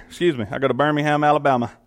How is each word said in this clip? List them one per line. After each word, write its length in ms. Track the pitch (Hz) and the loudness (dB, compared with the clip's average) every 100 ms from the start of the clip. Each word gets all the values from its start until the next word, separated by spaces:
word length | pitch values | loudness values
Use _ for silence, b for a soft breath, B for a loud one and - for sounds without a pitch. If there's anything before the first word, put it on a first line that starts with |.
| - | -14
Excuse 300 | - 175 127 | -2 -2 -2
me. 80 | 101 | -4
I 100 | 123 | -2
go 80 | 131 | -2
to 60 | |
Birmingham, 500 | 123 147 151 147 147 | 0 0 0 0 2
Alabama. 480 | 147 151 143 127 117 - | 2 2 2 0 -2 -8